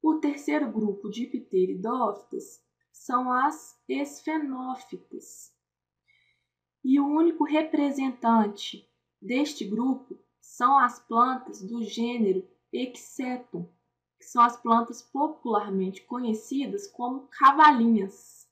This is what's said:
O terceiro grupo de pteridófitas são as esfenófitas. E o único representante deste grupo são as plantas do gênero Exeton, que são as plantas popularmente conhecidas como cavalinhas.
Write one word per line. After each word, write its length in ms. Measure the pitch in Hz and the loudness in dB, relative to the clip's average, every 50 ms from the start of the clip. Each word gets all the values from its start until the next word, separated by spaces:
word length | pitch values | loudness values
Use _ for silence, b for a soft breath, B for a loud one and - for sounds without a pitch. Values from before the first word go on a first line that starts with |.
| - | 2
O 120 | 311 311 - | 0 0 2
terceiro 520 | - 285 285 - - - 294 302 285 226 | 0 -2 -4 -4 -4 -2 -2 -2 -2 -2
grupo 380 | - 220 214 208 190 - - 214 | -4 -2 -2 -2 -4 -6 -8 -10
de 160 | 196 233 247 | -8 -8 -8
pteridófitas 1400 | - - 240 - _ - 185 185 185 190 180 185 226 247 262 240 208 202 - - _ - - - - - _ _ _ _ _ _ _ | -8 -8 -10 -10 _ 0 0 2 2 0 -4 -4 -4 -2 0 -2 -2 -2 -6 -14 _ -12 -12 -12 -12 -20 _ _ _ _ _ _ _
são 400 | _ - - - 247 247 254 254 | _ -20 -10 -2 -2 -2 0 0
as 440 | 247 254 269 285 302 - - - - _ _ - | 0 2 2 0 -2 -4 -16 -20 -20 _ _ -6
esfenófitas. 1600 | 262 269 285 277 - - - 311 311 320 294 269 262 254 254 254 254 254 - _ - 175 _ _ - - - - - - - - _ _ _ _ _ _ _ _ _ _ _ _ _ _ _ _ _ _ _ _ _ _ _ _ _ _ _ | -4 -4 -4 -6 -8 -10 -6 -4 -4 -2 -4 -4 -6 -8 -8 -8 -10 -10 -12 _ -16 -16 _ _ -18 -18 -16 -18 -20 -20 -20 -20 _ _ _ _ _ _ _ _ _ _ _ _ _ _ _ _ _ _ _ _ _ _ _ _ _ _ _
E 160 | 254 269 285 | 2 2 4
o 80 | 277 | 4
único 360 | 285 294 311 330 339 320 - 294 | 2 2 4 2 2 2 0 -2
representante 1400 | 294 294 302 320 311 - 294 285 277 269 277 269 262 247 - - 233 226 226 214 202 202 - - - - - _ _ _ _ _ _ _ _ | 0 2 0 0 0 0 0 0 0 0 -2 -4 -4 -4 -2 2 4 4 4 4 2 -2 -8 -12 -12 -14 -14 _ _ _ _ _ _ _ _
deste 460 | - 190 247 269 294 294 - - 214 | -8 -4 -2 0 0 -2 -4 -8 -6
grupo 500 | 190 208 233 247 269 262 - - _ - - _ _ _ _ | -6 -4 -2 0 0 -2 -2 -6 _ -20 -20 _ _ _ _
são 380 | _ - - - 247 247 277 | _ -20 -6 0 2 4 6
as 220 | 277 247 240 - - | 6 4 2 0 -6
plantas 600 | _ _ 226 226 240 254 262 233 - - - - 185 | _ _ 2 2 2 2 2 -6 -8 -14 -16 -14 -12
do 180 | 190 226 233 | -10 -8 -8
gênero 680 | 220 196 - 233 233 233 240 240 220 190 185 185 - - _ _ _ _ | -8 -8 -4 -4 -4 -4 0 0 2 2 2 0 -2 -8 _ _ _ _
Exeton, 960 | - 240 254 247 - - - - - - 262 254 247 247 - _ - 175 175 - _ _ _ _ _ _ _ _ _ _ | -6 -6 -6 -6 -8 -16 -20 -18 -10 -8 -6 -6 -6 -8 -10 _ -12 -12 -12 -12 _ _ _ _ _ _ _ _ _ _
que 60 | - | -20
são 180 | - - 240 233 | -4 2 4 4
as 120 | 240 240 | 4 2
plantas 460 | - _ 233 226 233 233 233 233 - | -4 _ 2 2 2 2 0 -10 -18
popularmente 1000 | - _ _ 269 285 - - - _ 240 220 208 214 208 190 190 190 190 190 - _ | -20 _ _ -2 -2 -2 -2 -6 _ -2 -2 0 0 0 -2 -2 -2 -2 -4 -10 _
conhecidas 840 | _ 240 247 254 233 214 220 - - 269 269 277 208 190 202 - | _ -8 -4 -2 -2 -4 -4 -4 -6 -6 -4 -4 -4 -6 -8 -10
como 420 | - _ - 240 247 262 269 - _ | -10 _ -8 -6 -6 -6 -8 -10 _
cavalinhas. 1160 | - - 262 269 277 302 311 302 285 240 226 233 226 208 190 190 - - - - - - - _ | -2 6 6 6 8 8 8 8 8 6 4 4 4 4 2 -2 -8 -16 -20 -20 -20 -20 -20 _